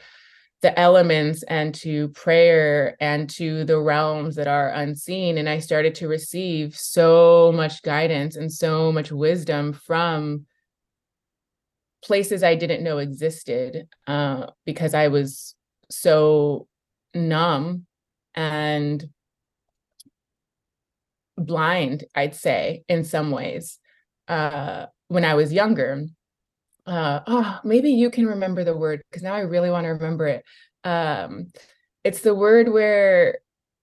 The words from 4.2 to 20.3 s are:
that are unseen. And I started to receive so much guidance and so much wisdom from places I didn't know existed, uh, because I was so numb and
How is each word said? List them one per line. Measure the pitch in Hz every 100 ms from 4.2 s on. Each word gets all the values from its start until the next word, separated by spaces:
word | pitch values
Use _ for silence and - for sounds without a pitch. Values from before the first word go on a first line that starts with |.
| 156 151
that | 143
are | 147 139
unseen. | - 147 147 - 185 180 160
And | 151
I | 156
started | 160 156 156 156
to | 165
receive | 156 156 175 185 160 151 -
so | - - 165 165 170 170 170
much | 165 156 156
guidance | 160 147 160 151 147 151
and | 160
so | 156 160 156 160
much | 160 147
wisdom | 147 156 175 156 147 147
from | 147 - 165 170 160 151 147 147 _ _ _ _ _ _ _ _ _ _ _ _ _ _ _
places | - 202 196 196
I | 175
didn't | 165 165 160
know | 165 147
existed, | 143 135 156 160 - 120 127 151 160 _ -
uh, | 147 143 131 127 -
because | - 151 160
I | 156 151
was | 143 135 131 - - _ _ _
so | - 180 156 151 151 147 139 - _ _ _ _
numb | 175 165 156 170 143 160 180 175 _ _ _ _
and | - 160 151 151 151 147 147 156 _ _ _ _ _ _ _ _ _ _ _ _